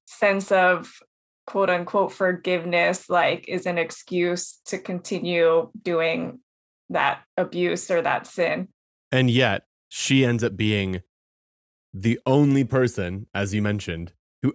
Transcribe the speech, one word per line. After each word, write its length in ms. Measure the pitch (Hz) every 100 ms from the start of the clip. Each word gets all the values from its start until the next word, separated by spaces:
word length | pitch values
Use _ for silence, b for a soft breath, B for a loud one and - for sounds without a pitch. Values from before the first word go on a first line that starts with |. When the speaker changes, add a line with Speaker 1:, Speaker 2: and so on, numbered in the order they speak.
| -
Speaker 1:
sense 440 | - 208 196 190
of 400 | 190 185 170 - - _ _ _ _ -
quote 220 | 196 190
unquote 420 | 175 175 202 175
forgiveness, 1000 | - 185 180 185 180 175 175 175 185 -
like, 380 | 175 151 175 -
is 180 | 180 185
an 120 | 170
excuse 800 | 165 - - 180 175 175 - - -
to 120 | 190
continue 960 | - 180 - 190 180 170 165 165 165 -
doing 580 | 180 165 165 160 170 - _ _ _ _ -
that 320 | 156 139 - _ -
abuse 520 | 180 175 175 180 -
or 120 | 170
that 260 | 147 131 -
sin. 400 | - 165 160 190 _ _ _ _
Speaker 2:
And 200 | 131 127
yet 320 | 123 120 98 - _ _
she 380 | - - 135 123
ends 180 | 117
up 140 | 117 101
being 440 | 107 104 95 90 - _ _ _ _ _ _ _ _
the 260 | 95 113 120 127
only 400 | 139 143 139 120
person, 640 | 131 123 - 90 98 -
as 200 | 98 101
you 80 | 104
mentioned, 500 | 104 104 - 82 85 - _ _
who 100 | 131